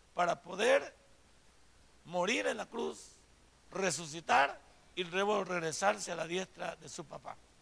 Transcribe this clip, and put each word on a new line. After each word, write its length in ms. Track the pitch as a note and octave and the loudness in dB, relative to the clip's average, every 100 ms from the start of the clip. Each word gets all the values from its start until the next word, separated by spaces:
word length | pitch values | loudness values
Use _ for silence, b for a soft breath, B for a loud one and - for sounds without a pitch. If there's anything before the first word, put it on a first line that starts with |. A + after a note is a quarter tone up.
| - | -8
para 280 | - F3 E3+ | 0 0 0
poder 520 | E3+ F#3 A3+ C#4 C#4 - - - - - - - - - - - - | -4 0 4 4 2 -12 -20 -20 -20 -20 -20 -20 -20 -20 -20 -20 -6
morir 420 | F3+ F3+ C4+ - | 0 2 2 0
en 100 | A3+ | -2
la 80 | F#3 | -6
cruz, 460 | A3+ - - - - - - - - - | -6 -6 -6 -14 -20 -20 -20 -20 -20 -12
resucitar 880 | F3 F#3+ D3 E3 D#3+ E3 A#3+ C#4+ - - - - - | -2 0 0 -4 -8 4 6 6 0 -16 -20 -12 -8
y 80 | |
luego 400 | F3+ F3+ G3+ G#3 | -4 0 2 2
regresarse 680 | F3+ F3+ D#3+ D3+ G3 G#3+ G3 | 0 -2 -2 0 2 2 -2
a 40 | E3+ | -6
la 100 | D#3+ | -4
diestra 500 | F3+ F#3 - F3 E3 | -4 -4 -8 -10 -10
de 120 | D#3+ | -12
su 160 | - D#3 | -12 -12
papá, 320 | D3+ - - - - | -14 -14 -14 -16 -20